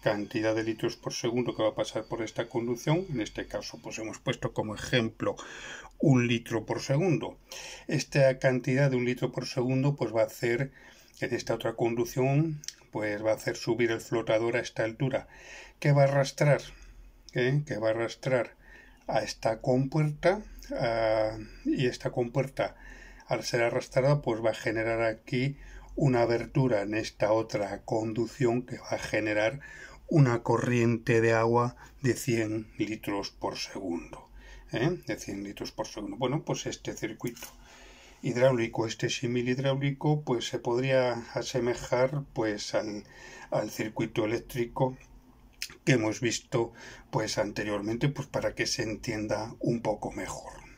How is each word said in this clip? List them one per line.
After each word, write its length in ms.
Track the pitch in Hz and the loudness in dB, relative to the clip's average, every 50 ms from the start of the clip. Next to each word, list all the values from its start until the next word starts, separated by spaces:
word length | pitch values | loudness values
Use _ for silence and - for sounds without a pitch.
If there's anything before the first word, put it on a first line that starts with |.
cantidad 540 | - 120 107 104 104 95 - 113 107 110 110 | 0 0 0 0 -4 -4 -4 0 0 2 0
de 80 | 113 113 | 0 0
litros 340 | 110 113 110 - 117 - - | -2 -4 -2 -2 -4 -4 -4
por 160 | - 123 - | -8 -8 -8
segundo 420 | - - 120 113 123 120 117 110 | -4 -4 -2 0 0 0 -2 -2
que 80 | - 110 | 0 0
va 60 | 107 | 0
a 60 | 107 | 2
pasar 300 | - 110 - - 113 107 | 0 -4 -2 -2 -6 -6
por 160 | - - 117 | -6 -6 -6
esta 280 | 113 113 - - 117 - | -6 -6 -4 -6 -6 -4
conducción. 560 | - 117 117 120 123 117 - 156 151 175 190 185 | -4 -4 -2 -2 -4 -2 0 0 2 2 0 -2
En 120 | 147 113 | -4 -4
este 260 | 104 - - - 123 - | -4 -4 -6 -10 -10 -6
caso, 320 | - - - - - 117 | -6 -8 -8 -8 -14 -12
pues 180 | - 113 107 - | -14 -12 -10 -8
hemos 200 | 110 107 101 - | -8 -8 -10 -6
puesto 320 | - 131 123 - - 123 | -4 -4 -4 -2 -4 -4
como 240 | - - 104 107 104 | -4 -2 -4 -4 -4
ejemplo 600 | - - - - 127 113 110 - - - 104 95 - - - - - - - - - - - - - | -8 -6 0 2 2 2 0 -2 -2 -4 -4 -4 -4 -10 -14 -14 -14 -14 -14 -14 -14 -16 -18 -6 0
un 280 | - 160 135 123 120 120 | 4 6 6 6 6 4
litro 380 | 120 113 113 - 117 110 110 | 2 0 -2 -2 -4 -4 -2
por 160 | - 117 117 | -2 -4 -4
segundo. 560 | - - 135 143 185 190 151 113 - - - - - - - - - - - - - - | -2 0 0 2 4 2 2 0 -2 -6 -10 -12 -18 -16 -14 -14 -12 -14 -14 -14 -6 -2
Esta 520 | - 143 - - - 151 135 135 127 - | -2 -2 -2 0 4 6 6 6 6 4
cantidad 500 | - 135 127 127 120 - 127 135 143 139 | 2 2 2 2 2 2 4 4 4 4
de 80 | 131 123 | 4 2
un 80 | 123 | 2
litro 260 | 120 123 127 - 120 | 0 0 0 -2 -4
por 140 | - - 120 | -4 -4 -8
segundo, 500 | - - 139 120 127 131 131 135 143 143 | -4 -2 -2 0 0 2 2 2 2 2
pues 180 | - 127 110 107 | 0 -4 -2 2
va 100 | 113 110 | 2 2
a 20 | |
hacer, 460 | 110 - - - 120 117 120 139 143 - - - - - - - - - - | 2 0 -2 0 2 2 2 0 -4 -6 -16 -20 -20 -20 -20 -20 -20 -8 -6
en 140 | - - 120 | -4 -2 -2
esta 200 | 107 - - 117 | -2 0 -2 -2
otra 220 | 113 - 117 117 | 0 0 -4 -2
conducción, 840 | - 123 117 117 117 120 117 - 131 127 135 139 147 160 165 156 147 - - - - - _ | 0 0 0 2 0 -2 -2 0 0 2 4 4 4 2 2 0 -6 -10 -14 -16 -16 -20 _
pues 320 | - 113 107 107 104 104 107 | -6 -4 -2 -2 -2 0 2
va 80 | 110 | 0
a 40 | 107 | 0
hacer 200 | 104 - 123 117 | 2 0 -4 -4
subir 360 | - - - 117 113 120 113 | -2 -2 -2 2 2 2 2
el 100 | 117 113 | 2 0
flotador 560 | - - 123 113 113 - 113 110 113 117 117 120 | -2 -2 -2 -2 2 2 2 2 2 2 0 0
a 40 | |
esta 220 | 113 - - - 113 | -2 -2 -2 -2 -2
altura, 440 | 110 113 - 143 131 135 - - - - - - - - - - - - _ | -2 0 0 -2 0 0 -2 -4 -6 -20 -20 -20 -18 -18 -18 -18 -20 -16 _
que 120 | - 151 | 2 4
va 100 | 143 143 | 6 8
a 40 | 139 | 6
arrastrar, 560 | 139 139 143 135 - - - 151 147 135 120 - - - - - - - - - - - - - - - | 6 6 2 2 0 2 2 6 6 6 4 2 -8 -16 -18 -20 -20 -20 -20 -20 -20 -20 -20 -20 -6 -2
¿eh? 280 | 117 120 127 139 147 147 | 2 2 4 4 2 0
Que 120 | - 113 104 | -2 -4 0
va 120 | 110 110 | 2 2
a 20 | |
arrastrar 680 | 110 113 117 113 - - - - - - - - - _ - - - - - - - _ _ - | 2 2 0 -4 -4 -4 -2 0 2 2 0 -2 -6 _ -20 -20 -20 -20 -20 -20 -20 _ _ -2
a 120 | - 110 | 0 0
esta 420 | 110 - - - - 117 95 - | 0 -2 -6 -2 0 0 0 0
compuerta, 800 | - 135 127 127 139 139 - 156 151 151 147 - - 170 190 214 214 - - - - - 277 | 2 2 2 4 2 2 2 2 2 2 0 2 2 2 2 2 -2 -10 -16 -18 -12 -8 -4
ah, 640 | - 139 117 113 113 113 110 110 110 110 110 110 110 107 - - - - | -2 0 0 2 2 2 2 4 4 2 0 -2 -6 -12 -14 -16 -6 -2
y 220 | 277 320 214 131 | -2 0 2 2
esta 260 | 123 117 - - 131 | 0 0 -2 -6 -4
compuerta, 640 | - 135 123 120 117 139 135 139 - - 107 95 - - - - - - - - - - - - | -2 -2 -2 0 0 -2 -2 -2 -2 -2 -2 -2 -2 -10 -20 -20 -18 -18 -20 -20 -20 -20 -4 -4
al 160 | 131 117 113 | -4 -2 -2
ser 180 | - - 123 | -2 0 2
arrastrada, 600 | 117 117 123 127 - - - 135 127 139 147 143 | 2 2 2 0 -4 0 2 4 4 6 4 4
pues 220 | - 127 117 110 113 | 2 0 -2 2 2
va 60 | 113 | 0
a 60 | 110 | 0
generar 480 | - - 127 107 113 110 117 117 117 120 | 2 -2 -2 0 0 0 0 2 2 2
aquí 540 | 113 110 110 - - 143 123 127 143 143 - - - - - - - - | 0 0 -2 -6 -2 0 2 2 0 0 -4 -12 -18 -18 -18 -18 -10 -2
una 260 | - 170 135 127 120 | 2 4 4 6 6
abertura 600 | 117 113 120 117 120 - - 147 131 127 - 127 | 4 4 4 0 0 0 2 2 4 4 4 2
en 140 | 98 104 104 | 0 0 -2
esta 380 | 107 107 - - - 120 104 107 | -2 -2 -4 -2 0 2 4 4
otra 500 | 113 113 110 - 110 101 98 98 101 - | 4 2 0 -2 -2 -2 -2 -4 -8 -6
conducción 840 | - 120 110 110 113 110 110 - - - - 123 117 117 127 127 | -4 -2 -2 -2 -2 -2 -2 -2 -4 -2 0 2 2 2 2 -2
que 120 | - 117 107 | -4 -10 -12
va 140 | - - | -6 -6
a 60 | 117 107 | -6 -6
generar 640 | - - - 110 107 110 107 104 107 110 120 143 - - - - - - - - - - | -4 -2 -2 0 0 0 0 2 2 0 0 -2 -12 -14 -16 -16 -18 -18 -18 -20 -6 2
una 340 | - 165 139 123 120 113 | 6 6 6 6 4 2
corriente 800 | - - 120 113 117 120 123 120 117 117 120 110 - - 120 113 | 2 0 0 2 2 2 2 4 4 4 2 2 2 4 4 6
de 140 | 113 113 113 | 6 6 4
agua 420 | 113 113 117 117 120 120 123 - - - - - - | 4 4 4 4 4 2 2 -2 -8 -20 -20 -18 -2
de 120 | - 127 110 | 0 0 0
cien 580 | - - - 113 113 113 110 110 113 110 - - - | 2 0 0 0 0 0 0 -2 -4 -6 -8 -4 -4
litros 520 | 110 101 110 110 - - 101 101 95 - | -4 -4 -4 -6 -4 -4 -4 -4 -4 -6
por 280 | - - - 98 95 - | -10 -6 -6 -6 -4 -4
segundo, 720 | - - - - 98 90 85 82 - - - - - - - - - - - - - - | -10 -8 -8 -8 -6 -4 -4 -6 -6 -10 -16 -18 -18 -20 -20 -20 -20 -20 -20 -20 -14 -6
¿eh? 260 | - 113 117 165 185 - - | -2 0 0 0 0 -2 -4
De 120 | - 107 - | -6 -6 -6
cien 260 | - - 101 98 98 | -6 -8 -8 -8 -8
litros 280 | 98 104 - - - | -8 -8 -8 -10 -10
por 160 | - - 110 - | -6 -8 -8 -8
segundo. 300 | - 113 104 101 98 113 | -8 -10 -8 -8 -4 -2
Bueno, 260 | 135 123 135 156 - | -2 0 0 -2 -2
pues 220 | - - - - | -4 -6 -4 -4
este 280 | 120 107 - - - 101 | -8 -8 -8 -8 -10 -8
circuito 540 | - - 107 113 - - - - - - - - - - - - - - - - - - - - - | -6 -8 -8 -8 -6 -8 -8 -8 -8 -16 -18 -18 -20 -20 -20 -20 -20 -20 -20 -20 -20 -20 -20 -20 -8
hidráulico, 640 | - 151 110 123 127 135 131 120 113 113 - - 113 | -6 -2 2 6 6 6 6 4 0 0 0 -2 -2
este 240 | 110 - - - 117 | -2 -2 -2 -2 -2
símil 400 | - - - 120 120 123 120 127 | -2 -2 -2 0 0 0 2 2
hidráulico, 720 | 127 135 135 139 135 135 135 143 139 - - 151 151 151 151 | 0 0 2 0 0 2 0 -2 -2 0 2 2 2 2 2
pues 240 | - 127 117 117 - | 0 -2 0 -2 -4
se 120 | - 120 | -6 -4
podría 540 | - 123 120 123 131 135 135 131 127 123 120 117 117 - - | -2 0 0 2 2 4 4 4 4 4 0 -2 -6 -6 -4
asemejar, 880 | 123 117 - - 131 117 120 120 120 - - - 123 127 - 151 147 139 - - | -4 -4 -2 -2 0 0 0 -2 -2 -2 -2 2 2 2 2 0 -4 -6 -6 -4
pues, 420 | - 113 110 104 101 - - - | -2 0 0 0 -2 -6 -2 -2
al, 280 | 107 101 110 104 104 101 - - - - - - - - - | -2 -2 -2 -6 -8 -10 -12 -20 -20 -20 -18 -18 -18 -10 -4
al 200 | - 131 107 107 | -2 -2 -2 -2
circuito 540 | - - 113 107 - - 117 110 - - 107 | -4 -4 -6 -4 -2 -2 -4 -2 0 0 0
eléctrico 720 | 107 117 117 - - - 123 120 117 - - 131 127 127 - - - - - - - - - - - _ - - - - - _ | 0 0 -2 -4 -6 -4 -4 -4 -2 0 0 0 0 0 -6 -16 -20 -20 -20 -20 -20 -20 -20 -20 -20 _ -14 -12 -12 -12 -4 _
que 100 | - 135 | 4 4
hemos 280 | 117 107 110 107 - | 4 4 2 0 0
visto, 500 | 131 117 107 - - _ - 120 117 117 - - - - - - - - | 0 0 0 -2 -6 _ 0 0 0 0 -4 -16 -18 -18 -18 -20 -18 -6
pues, 280 | - 113 110 107 - - | -4 -2 -2 -2 0 -2
anteriormente, 720 | 107 101 104 - 107 107 104 104 101 110 113 120 131 143 | -2 -2 -2 -6 -4 -2 -2 -2 -2 -2 -2 0 0 0
pues, 180 | 143 - 143 - | 0 -2 -8 -6
para 260 | - 110 107 107 - | -4 -2 -2 -2 -2
que 140 | - 120 - | -2 -2 -2
se 160 | - - 117 | -2 -2 -2
entienda 720 | 110 110 104 - - 110 107 107 107 110 104 110 117 - - | -4 -4 -6 -6 -6 -4 -4 -2 -2 -2 -4 -4 -6 -8 -4
un 220 | - - 117 117 | -2 -2 -2 0
poco 300 | 113 113 107 104 - - | 0 -2 -2 -2 -4 -8
mejor. 420 | - - - - - - - - - - - - - | -6 -6 -8 -8 -10 -12 -12 -14 -16 -16 -20 -20 -20